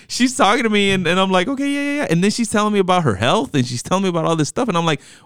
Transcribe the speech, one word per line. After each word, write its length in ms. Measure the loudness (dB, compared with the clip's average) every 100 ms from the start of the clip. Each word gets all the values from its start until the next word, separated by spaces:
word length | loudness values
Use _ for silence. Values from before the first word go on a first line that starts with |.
| -10
she's 280 | -2 -2 2
talking 280 | 2 2
to 80 | 2
me, 180 | 2 2
and, 160 | 0 0
and 140 | 0
I'm 100 | 2
like, 180 | 2 0
"Okay, 220 | -2 -2
yeah, 100 | -2
yeah, 140 | -2 -4
yeah." 100 | 0
And 140 | 0
then 80 | 2
she's 180 | 0 -2
telling 240 | 0 0
me 60 | 0
about 240 | 2 2
her 100 | 0
health, 400 | 0 2 0 0
and 100 | -2
she's 200 | -2 -4
telling 180 | -2 -2
me 80 | 0
about 160 | -2 -2
all 100 | 0
this 120 | -2
stuff, 180 | -2 -2
and 60 | 0
I'm 100 | 0
like, 140 | -2 -6 -20